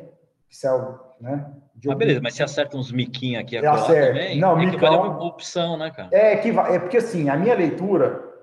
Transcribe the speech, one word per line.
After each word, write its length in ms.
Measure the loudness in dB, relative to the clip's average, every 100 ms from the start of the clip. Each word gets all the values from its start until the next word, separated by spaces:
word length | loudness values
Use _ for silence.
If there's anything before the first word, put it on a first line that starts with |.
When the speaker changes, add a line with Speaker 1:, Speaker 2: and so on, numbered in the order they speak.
| -16 _ _ _ _
Speaker 1:
que 80 | -6
saiu, 440 | -2 -2 -2 -12 -20 _
né? 340 | -10 -8 -10 -18 _ -8
De 120 | -6
Speaker 2:
Ah, 60 |
Speaker 1:
opinião. 40 | 0
Speaker 2:
beleza, 240 | 2 2
mas 140 | -2 -4
você 80 |
acerta 340 | -4 -2 -4 -6
uns 140 | -6
miquinhos 500 | -4 -6 -6 -6 -6
aqui 140 | -6 -2
e 20 |
Speaker 1:
Eu 140 | 0
Speaker 2:
acolá 140 | 2 4
Speaker 1:
acerto. 200 | 4 4
Speaker 2:
também, 260 | 0 -4 0
Speaker 1:
Não, 180 | 2 2
Speaker 2:
é 80 | 2
que 60 |
Speaker 1:
micão 300 | 2 4 4
Speaker 2:
vale 100 | 2
a 40 | -4
opção, 580 | -10 -10 -8 -4 -4 -4
né, 140 | -8
cara? 180 | -10 0
Speaker 1:
É, 240 | 4 6 4
que 140 | 2
va-, 180 | 0 2
é 80 | 0
porque, 200 | 2 0
assim, 320 | 0 -2 0
a 60 | 2
minha 200 | 2 2
leitura, 680 | 0 -2 0 2 2 -2 -12 -20